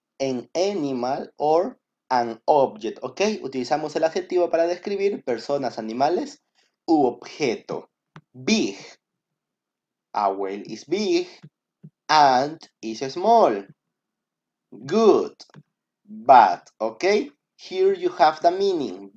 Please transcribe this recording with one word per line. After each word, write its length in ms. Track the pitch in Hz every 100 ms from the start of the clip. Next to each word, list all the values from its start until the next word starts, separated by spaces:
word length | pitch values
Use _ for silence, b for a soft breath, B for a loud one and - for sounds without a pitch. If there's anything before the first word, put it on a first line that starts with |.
| _ -
an 280 | 135 127 113
animal, 800 | 160 196 202 143 127 123 135 - -
or 400 | 147 160 202 - _ _ -
an 300 | 127 120 113 -
object, 520 | 147 131 107 107 101
¿ok? 380 | 127 - 208 214
Utilizamos 540 | 135 135 120 151 151 160
el 80 |
adjetivo 460 | 160 185 180 180 170
para 160 | 165 170
describir 580 | 175 - 196 196 -
personas, 540 | - 113 - 143 123 117
animales 640 | 110 117 143 175 302 - _ _ _ _ -
u 200 | 160 127
objeto. 840 | - - - 139 104 - 78 - _ _ - _
Big. 420 | 127 131 220 113 95 - - _ _ _ _ _ _ _ _ _ _ _
A 160 | 107 101
whale 360 | 98 98 101 -
is 180 | 110
big. 440 | - 190 202 170 180 - 156 _ _ _ - _ -
Ant 600 | 156 143 127 143 156 - _
is 160 | 113 110
small. 680 | 135 170 196 233 170 101 98 _ _ _ _ _ _ _ _ _ _
Good. 640 | 101 135 202 226 131 - - - - - _ _ _ -
Bad, 540 | 107 117 127 98 - - -
¿ok? 260 | 110 113 180 214 294 - _ _
Here 380 | - 185 190
you 160 | 190 175
have 300 | - 156 156
the 100 | 170
meaning. 600 | 185 196 175 120 92 98